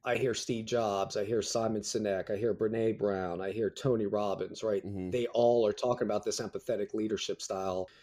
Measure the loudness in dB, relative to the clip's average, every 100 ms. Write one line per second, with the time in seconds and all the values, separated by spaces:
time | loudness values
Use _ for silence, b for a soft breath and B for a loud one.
0 | 0 0 0 -2 -2 -4 0 0 2 0
1 | 0 -2 0 0 0 0 0 0 -2 -2
2 | 0 0 0 0 0 2 0 2 2 2
3 | 0 0 -2 -2 -4 0 -2 0 0 2
4 | 2 0 0 -2 -4 -4 -2 -2 -2 -6
5 | -2 -2 0 4 6 6 4 2 0 0
6 | 0 0 -2 -4 -4 -6 -4 -2 -2 -2
7 | -2 -2 -4 -6 -4 -4 -2 -2 -6 b